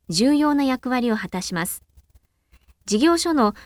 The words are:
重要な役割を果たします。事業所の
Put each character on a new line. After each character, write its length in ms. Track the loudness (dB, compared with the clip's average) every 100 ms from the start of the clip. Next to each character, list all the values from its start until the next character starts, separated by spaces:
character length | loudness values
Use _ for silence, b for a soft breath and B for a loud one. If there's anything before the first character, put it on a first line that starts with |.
| -6
重 240 | 0 2
要 200 | 2 2
な 100 | 2
役 260 | 0 -2 -2
割 220 | -2 0
を 40 | -2
果 140 | -4
た 120 | -8
し 120 | -6
ま 120 | -6 -6
す。 180 | -8 _ _ _ _ _ _ _ _ _ _ -4
事 140 | 0
業 180 | 2 2
所 160 | 0
の 220 | 2 0 -2